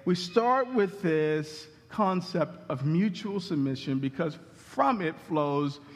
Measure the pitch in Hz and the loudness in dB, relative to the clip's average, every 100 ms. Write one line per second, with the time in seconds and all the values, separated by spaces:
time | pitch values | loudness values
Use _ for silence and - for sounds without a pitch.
0 | - 180 - 226 233 262 254 254 196 - | 0 0 2 2 4 4 2 2 0 0
1 | 175 156 156 156 151 - - - - - | 0 2 2 0 -4 -10 -18 -20 -8 0
2 | 202 185 175 175 147 - - 135 139 165 | 0 0 -2 0 -2 -4 -8 -4 0 2
3 | 208 185 208 196 180 156 135 131 147 135 | 2 0 -4 -6 -2 0 0 -2 -2 -2
4 | 135 - - 156 - - - - 277 240 | -2 -2 -4 -4 -14 -20 -6 0 2 2
5 | 165 160 - 156 147 143 147 139 - | 0 -4 -2 0 2 2 0 -4 -12